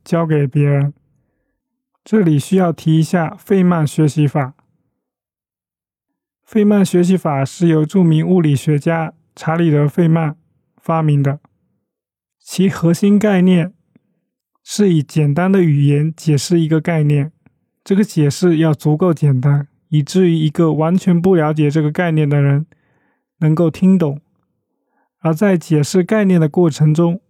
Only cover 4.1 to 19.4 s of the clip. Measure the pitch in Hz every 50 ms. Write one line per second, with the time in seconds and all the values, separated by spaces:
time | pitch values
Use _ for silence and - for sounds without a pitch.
4.1 | - 156 147 139 - 151 135 127 143 _ _ _ _ _ _ _ _ _ _ _
5.1 | _ _ _ _ _ _ _ _ _ _ _ _ _ _ _ _ _ _ _ _
6.1 | _ _ _ _ _ _ _ _ - 220 208 208 208 202 190 - - 180 175 175
7.1 | 190 175 - 165 147 135 135 - - - 175 170 160 156 151 151 - 196 180 165
8.1 | 156 156 160 170 185 185 165 151 143 131 - - 151 143 - 170 165 165 160 156
9.1 | - _ _ _ _ - - - 160 170 170 165 147 147 147 147 - - 175 160
10.1 | 160 165 131 - 156 - _ _ _ _ _ _ _ _ _ - 165 160 156 156
11.1 | 147 143 139 135 139 147 - _ _ _ _ _ _ _ _ _ _ _ _ _
12.1 | _ _ _ _ _ _ _ - - - 185 196 - - - 165 175 - - 202
13.1 | 202 202 190 214 202 180 180 185 185 175 160 185 - _ _ _ _ _ _ _
14.1 | _ _ _ _ _ _ _ _ _ _ _ - - - 208 196 170 156 143 -
15.1 | - 160 151 143 143 156 180 190 196 196 180 160 147 143 143 143 143 147 151 160
16.1 | 156 - - 160 151 139 - - 180 170 165 151 160 160 151 - 170 160 151 147
17.1 | 147 143 139 156 - _ _ _ _ _ _ _ _ _ _ - 196 190 214 -
18.1 | - 160 151 143 135 - - 180 170 151 165 160 151 - - 151 151 151 190 185
19.1 | 160 - - 147 135 127